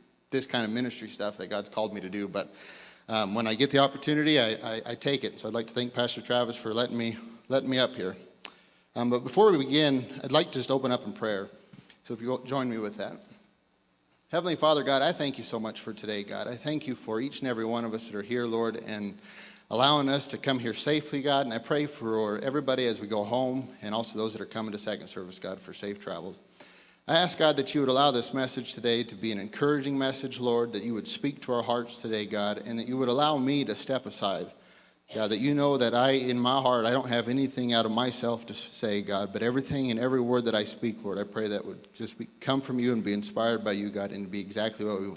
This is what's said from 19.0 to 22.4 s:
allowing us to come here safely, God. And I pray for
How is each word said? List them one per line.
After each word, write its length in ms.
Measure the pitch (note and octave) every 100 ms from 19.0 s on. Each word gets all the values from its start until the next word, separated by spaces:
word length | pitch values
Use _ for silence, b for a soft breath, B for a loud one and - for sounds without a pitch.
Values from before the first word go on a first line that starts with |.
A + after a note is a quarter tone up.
| G2+ - B B B B B
allowing 360 | G#2+ C3+ D3+ C3+
us 180 | C#3 -
to 100 | G#2
come 220 | C#3 C3
here 160 | A#2
safely, 480 | G#2+ D3 D3+ D3 C#3+
God. 240 | C#3 C#3 C3
And 80 |
I 40 | A2+
pray 280 | - D3+ D3
for 540 | - A2+ A2 G#2+ G#2